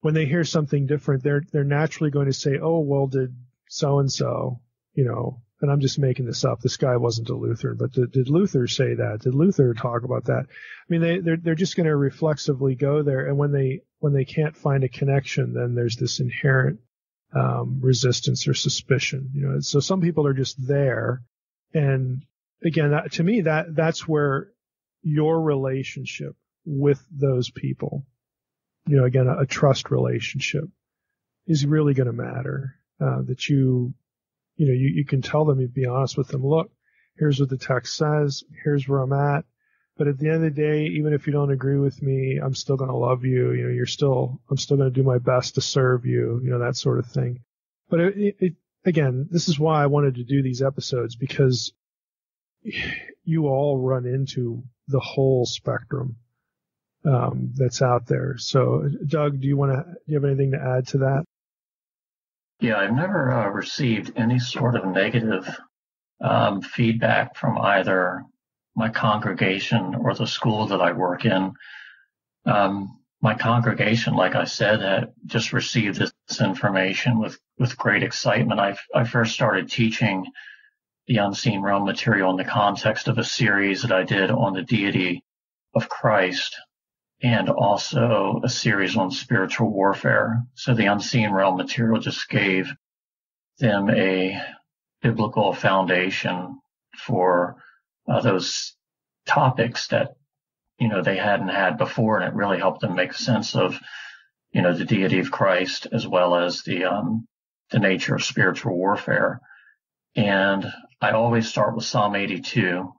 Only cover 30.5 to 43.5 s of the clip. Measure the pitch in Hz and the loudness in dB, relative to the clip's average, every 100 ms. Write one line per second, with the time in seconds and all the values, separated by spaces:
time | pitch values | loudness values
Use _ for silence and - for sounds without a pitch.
30.5 | - - _ _ _ _ _ _ _ - | -4 -8 _ _ _ _ _ _ _ -2
31.5 | 156 143 156 147 135 127 117 120 123 131 | 0 2 2 4 2 0 -2 -8 -8 -6
32.5 | 135 135 - _ _ 139 131 127 127 - | -6 -8 -14 _ _ -2 -2 -4 -6 0
33.5 | 139 131 127 123 123 _ _ _ _ _ | 2 4 2 -2 -8 _ _ _ _ _
34.5 | - 147 127 135 156 139 135 - 151 156 | 0 2 4 2 0 0 -2 0 0 2
35.5 | 135 127 123 127 127 131 - 135 139 135 | 2 0 -2 -2 0 -2 -2 -4 -2 0
36.5 | 160 156 _ _ _ _ _ 151 135 135 | 0 -2 _ _ _ _ _ 0 2 0
37.5 | 127 - 127 - - 151 151 147 139 - | -2 -2 -4 -2 -2 0 2 0 -4 -14
38.5 | - - 143 135 139 131 139 143 143 - | -6 -2 0 0 -2 0 0 2 0 -4
39.5 | _ _ _ _ - 147 139 151 160 160 | _ _ _ _ -2 -2 0 0 2 0
40.5 | 143 151 151 151 160 151 147 147 143 143 | 0 0 0 0 -2 0 0 0 0 0
41.5 | 135 131 139 139 - 139 135 131 135 147 | 0 0 2 0 -2 -2 -2 -2 -2 -4
42.5 | 127 - 135 131 127 123 127 131 127 123 | -6 -2 -2 0 -2 0 0 0 2 2